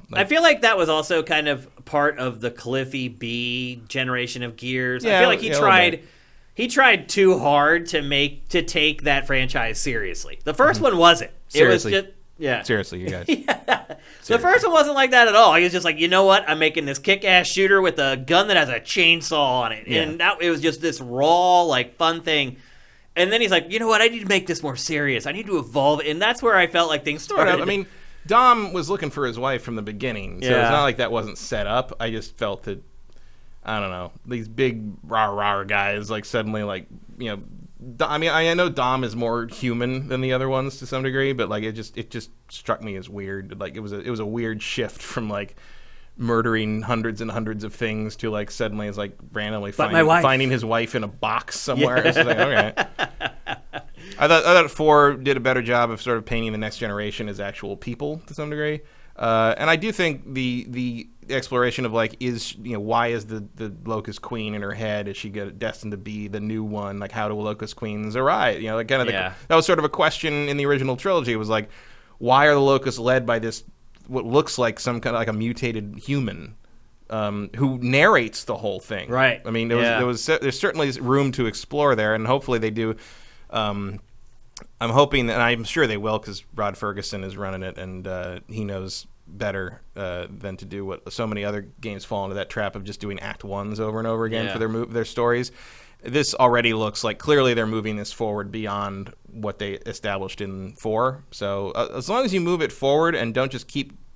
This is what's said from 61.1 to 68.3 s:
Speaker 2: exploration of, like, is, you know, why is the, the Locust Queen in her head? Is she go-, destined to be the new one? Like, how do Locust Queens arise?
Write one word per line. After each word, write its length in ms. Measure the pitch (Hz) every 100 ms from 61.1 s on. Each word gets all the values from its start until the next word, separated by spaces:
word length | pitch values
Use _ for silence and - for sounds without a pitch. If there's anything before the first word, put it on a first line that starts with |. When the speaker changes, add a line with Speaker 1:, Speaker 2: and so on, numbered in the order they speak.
| - -
Speaker 2:
exploration 560 | 135 127 127 123 120 123
of, 80 |
like, 220 | 113 110 -
is, 360 | 127 117 - -
you 180 | 120
know, 60 | 110
why 280 | 104 113 117
is 180 | 117 104
the, 200 | 110 104 -
the 180 | 110 85 92
Locust 360 | 110 110 101
Queen 320 | - 117 107 104
in 60 |
her 120 | 101
head? 340 | 101 110 104 101
Is 100 | 98
she 120 | 107
go-, 200 | 101 98
destined 420 | 95 - - 110
to 60 | 101
be 300 | 110 107 104
the 120 | 104
new 240 | 107 110
one? 360 | 107 104 101 101
Like, 120 | 101
how 160 | 110 107
do 80 | 104
Locust 400 | 107 107 107 -
Queens 400 | 110 104 107 113
arise? 440 | 135